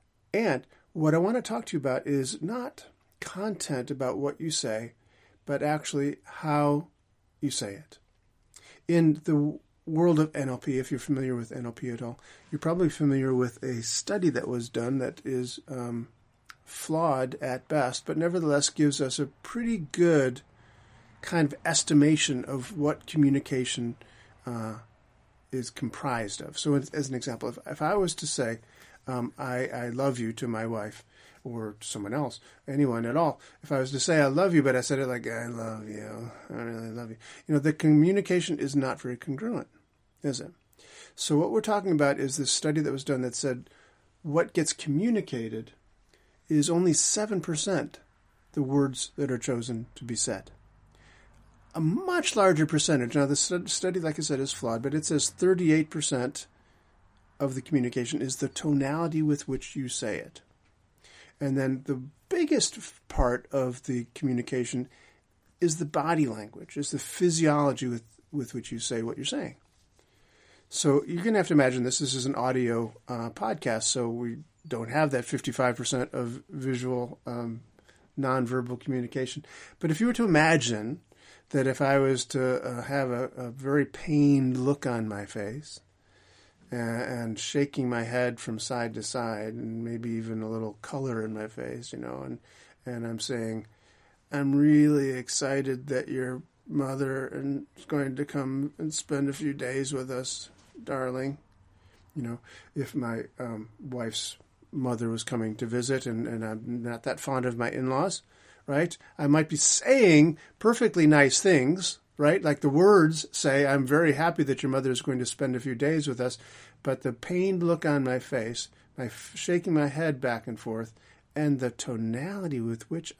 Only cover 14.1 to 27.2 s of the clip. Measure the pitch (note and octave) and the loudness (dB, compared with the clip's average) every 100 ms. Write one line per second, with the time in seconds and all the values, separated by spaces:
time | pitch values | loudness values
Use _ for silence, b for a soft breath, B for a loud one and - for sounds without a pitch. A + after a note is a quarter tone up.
14.1 | G3+ F3 - - A#2+ A#2+ - A#2+ C3+ B2 | 0 2 0 -2 -4 -4 -4 -2 -2 -2
15.1 | - C#3 B2+ B2 - - C3 A#2+ A#2 A#2+ | -6 -4 -4 -4 -10 -12 -10 -8 -8 -10
16.1 | _ _ _ - - - - - D#3+ E3 | _ _ _ -20 -20 -18 -14 -4 0 2
17.1 | C3 B2+ B2+ C3 B2+ - D3+ B2+ - - | 2 0 -4 -6 -6 -2 0 0 -2 -4
18.1 | D3+ E3+ F3 D#3 C#3+ - - D3 C#3 C3+ | 0 0 2 2 2 2 4 2 4 -2
19.1 | - C#3+ - - A#3 A#3 G#3+ D3 - F3 | -2 -4 -6 -10 -4 -2 -2 -4 4 6
20.1 | D#3 C3 B2 - b b b b b b | 6 4 0 -12 b b b b b b
21.1 | b - F3 C#3+ - E3 D#3+ - D3+ D3 | b -2 2 2 0 -2 0 4 6 8
22.1 | D3+ - B2+ - C3+ B2+ F3+ D3 - - | 6 2 -2 -4 -6 -6 -2 -2 -2 -2
23.1 | D3+ C#3+ C#3 - C3 B2 - A#2+ A#2 b | 4 4 4 0 -4 -2 -4 -6 -8 b
24.1 | b b b B2+ A#2 A2 A2+ - _ _ | b b b -10 -8 -8 -10 -16 _ _
25.1 | _ _ _ _ C3 A#2 - A#2 - A2+ | _ _ _ _ -8 -8 -6 -8 -4 -4
26.1 | A#2 G2+ - D2+ - D3+ C#3+ C#3+ D3+ C#3 | -2 -4 -8 -10 -4 0 0 0 -6 -4
27.1 | B2+ | -6